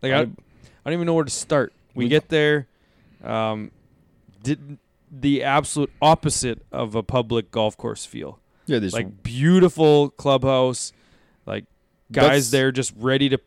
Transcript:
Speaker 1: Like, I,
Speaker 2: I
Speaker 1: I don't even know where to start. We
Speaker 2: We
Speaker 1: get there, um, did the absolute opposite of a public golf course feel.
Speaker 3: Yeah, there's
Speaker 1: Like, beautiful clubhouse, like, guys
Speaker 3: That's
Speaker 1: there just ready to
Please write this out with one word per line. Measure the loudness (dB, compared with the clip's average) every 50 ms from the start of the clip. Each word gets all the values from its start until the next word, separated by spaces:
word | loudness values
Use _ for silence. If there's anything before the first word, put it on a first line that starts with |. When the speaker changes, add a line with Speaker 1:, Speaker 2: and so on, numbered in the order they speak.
Speaker 1:
Like, | -2 0 0
I, | 0
Speaker 2:
I |
Speaker 1:
I | 0 -2 -4 -16 _ _ _ _ _ -20 _ _ _
don't | -6 -4
even | -2 0
know | 0 0
where | 0 0
to | -2
start. | -4 -10 -4 -2 0 0 0 -2 _ _ _ _ _
We | -4 -2
Speaker 2:
We | 2
Speaker 1:
get | 2 2 2 _
there, | 0 0 2 2 2 0 -2 _ _ _ _ _ _ _ _ _ _ _ -10
um, | -6 -4 -4 -2 -4 -4 -6 -10 -14 _ _ _ _ _ _ _ _ _ _ _ _ _ _ -6
did | -6 -6 -6 -6 -20 -20 -20 _ _ _ _ _ _
the | -20 -4 0 0 0 0 0
absolute | 0 0 0 0 -2 -4 -4 -4 -4 -4 _
opposite | 2 4 4 4 2 -4 -4 -2 -4 -4 -6 -8 -12 _
of | -8 -6 -6 -4 -4
a | -6
public | -6 -2 -2 -4 -2 -2 -2 -4 -4 _
golf | -4 -2 -2 -2 -4 _
course | -10 -10 -10 -10 -14
feel. | -16 -14 -14 -14 -14 -16 _ _ _ _ _ _
Speaker 3:
Yeah, | -2 -2 -2
there's | 0 -2 -4
Speaker 1:
Like, | -4 -8 -8 -10 -12 _
beautiful | -10 -6 0 2 4 6 6 6 4 2 4 4 6 6 6 4 2
clubhouse, | -4 _ -2 0 0 2 2 2 2 2 2 0 -2 -4 -8 -12 _ _ _ _ _ _ _ _ _ _ _
like, | -10 -10 -10 -10 _ _ _ _ _ _ _ _ _
guys | 0 2 4 4 4 4 0
Speaker 3:
That's | 2
Speaker 1:
there | 0 2 2 2
just | 0 -2 -4 -6 -6 -4
ready | -2 0 2 2 2 2
to | 0 -2 _